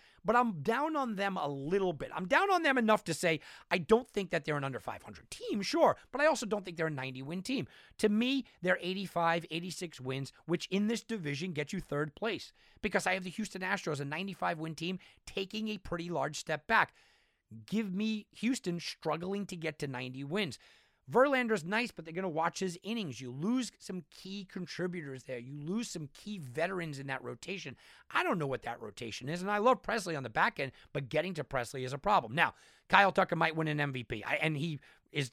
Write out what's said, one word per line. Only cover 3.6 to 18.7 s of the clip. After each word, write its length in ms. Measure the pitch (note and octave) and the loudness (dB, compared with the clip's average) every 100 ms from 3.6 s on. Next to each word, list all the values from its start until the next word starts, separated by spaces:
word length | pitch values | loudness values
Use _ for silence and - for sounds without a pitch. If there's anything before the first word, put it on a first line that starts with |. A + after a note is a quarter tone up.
| - | -2
I 80 | F#3 | -2
don't 320 | D#3 A3 A#3 | 6 4 4
think 200 | - F#3+ | -4 -2
that 140 | E3+ | -2
they're 120 | D3+ D3 | 0 -2
an 80 | |
under 160 | C#3 B2 | -2 -4
five 240 | - G2+ | -8 -10
hundred 260 | - - - | -12 -18 -16
team, 320 | - A#4+ B3 | -10 -4 -2
sure, 340 | F#3+ D#4+ C4+ - - | 0 6 6 6 -2
but 100 | B3+ | 2
I 60 | D4 | 4
also 180 | D4+ | 4
don't 200 | A3 G#3 | 0 -2
think 120 | F#3 E3+ | -2 -2
they're 120 | D#3+ | -2
a 20 | |
ninety-win 520 | C#3+ C3 B2+ C3+ F3+ | 0 -4 -6 -6 -6
team. 260 | F#3 C4 - - - - | -2 -2 -4 -10 -20 0
To 100 | G#3+ | 4
me, 360 | G#3 B3 C4+ - - | 4 4 2 -2 -4
they're 200 | F3+ F#3 | 0 0
eighty-five, 640 | F3 F#3 F#3+ E3+ E3 E3+ E3 | 0 -4 -4 0 2 2 0
eighty-six 520 | D#3+ F3+ - F3+ - | -6 -6 -8 -10 -8
wins, 320 | B2+ C3 C3+ - | -6 -4 -6 -10
which 220 | - F3 - | -4 -2 0
in 160 | F#3+ G#3 | 0 0
this 160 | A3+ | -2
division 480 | - A3+ D3+ C#3+ F#3 | -4 -6 -4 -4 -4
gets 200 | D3 D3 | -4 -4
you 80 | F#3+ | -6
third 360 | - C#3+ D3+ - | -4 -4 -4 -4
place 360 | A3 F#3 - - _ - | -6 -6 -10 -18 _ -8
because 240 | G#3+ F#3+ F#3 | -2 0 2
I 80 | |
have 100 | F#3+ | 0
the 60 | F#3 | -4
Houston 320 | - G#3+ F#3 | -6 -6 -4
Astros, 380 | F#3 G3 - C#3+ | -2 -2 0 -2
a 40 | |
ninety-five 540 | C#3+ D3+ G3 F3+ F3+ E3+ | -2 -4 -6 -4 -4 -2
win 160 | D#3+ | -6
team, 240 | D3 E3 F#3 - - | -6 -4 -6 -10 -20
taking 440 | - - G3 G#3+ G#3+ | -8 -6 -4 -4 -4
a 100 | G#3 | -6
pretty 320 | - F3 E3+ | -6 -6 -4
large 260 | E3 C#3 D3+ | -2 -2 -4
step 300 | - D3+ - | -4 -6 2
back. 260 | A3+ E3 - _ _ _ _ _ A2 G#2+ | 4 4 0 _ _ _ _ _ -18 -4
Give 280 | G#3 G#3+ | -2 0
me 320 | F#3 G#3+ A3 - | -2 -2 -2 -6
Houston 480 | - A3 C4 - | -4 -2 0 -2